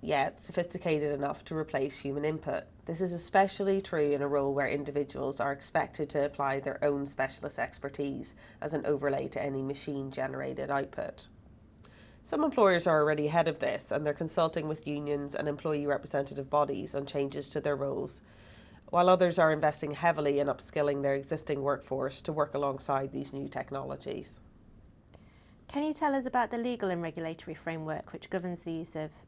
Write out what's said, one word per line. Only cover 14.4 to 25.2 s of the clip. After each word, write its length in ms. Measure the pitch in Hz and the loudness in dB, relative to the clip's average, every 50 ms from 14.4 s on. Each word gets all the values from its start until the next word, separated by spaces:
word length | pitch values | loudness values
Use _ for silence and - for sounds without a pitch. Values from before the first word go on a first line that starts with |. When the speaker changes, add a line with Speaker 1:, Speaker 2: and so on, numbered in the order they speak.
| 160 160 160 170 151 151 | 2 2 2 -2 -2 -2
Speaker 1:
with 180 | 151 151 - | -4 -6 -4
unions 480 | 151 147 147 147 147 147 143 143 143 - | -6 -6 -4 -2 -2 -2 -2 -2 -4 -4
and 140 | - 151 151 | -2 -2 -2
employee 400 | 147 147 - 160 151 147 143 143 | -2 -2 -2 -2 -2 0 0 0
representative 600 | 139 - - - - 139 139 139 143 139 135 135 | 0 0 -2 -2 -2 -2 -2 -2 -4 -8 -6 0
bodies 460 | 147 147 147 143 143 - - 156 - | 2 2 2 2 0 -6 -6 -4 -4
on 100 | 143 139 | -6 -6
changes 440 | 135 - 143 139 139 143 143 143 - | -4 -2 -2 -2 -2 -2 -6 -8 -4
to 120 | - 151 | -6 -2
their 160 | - 147 143 | 0 0 -2
roles, 460 | 135 139 139 135 - - 131 - - - - - - - - - - - - - - - - | 0 -2 -4 -2 -4 -4 -6 -8 -12 -18 -20 -20 -20 -20 -20 -20 -20 -20 -20 -20 -20 -12 0
while 180 | - 175 175 180 | 4 6 8 8
others 300 | 185 180 185 175 165 180 | 8 8 8 4 6 6
are 140 | 160 156 | 6 6
investing 380 | 156 156 160 151 151 - 151 147 | 6 6 4 2 2 2 -4 -6
heavily 480 | 147 - 175 170 156 156 147 143 143 139 | -4 2 4 4 4 6 4 4 4 4
in 80 | 143 | 4
upskilling 560 | 143 - - - - - 156 147 147 143 139 | 2 0 -2 -4 -4 0 2 2 2 2 2
their 120 | 139 139 139 | 2 2 0
existing 480 | 139 139 - 160 156 - - 147 139 | 0 0 -2 -4 -4 -2 -2 -2 0
workforce 600 | 135 143 139 - - - 139 135 131 139 - - | 2 0 0 0 -2 -4 -2 -2 -2 -2 -4 -4
to 100 | - 170 | -4 -4
work 220 | 151 156 147 147 - | 0 0 0 0 2
alongside 560 | 139 147 139 135 135 - - 139 135 135 135 | 0 0 0 -2 -2 -2 0 0 0 0 -2
these 220 | 135 135 139 - | -4 -6 -8 -6
new 160 | 139 139 143 139 | -6 -8 -8 -6
technologies. 920 | - 127 - - 139 139 135 135 139 139 - 139 - - - - - - - - - - - - - - - - - - - - - - | -6 -6 -6 -6 -6 -6 -6 -6 -8 -8 -6 -8 -8 -8 -8 -10 -16 -18 -20 -20 -20 -20 -20 -20 -20 -20 -20 -20 -20 -20 -20 -20 -20 -20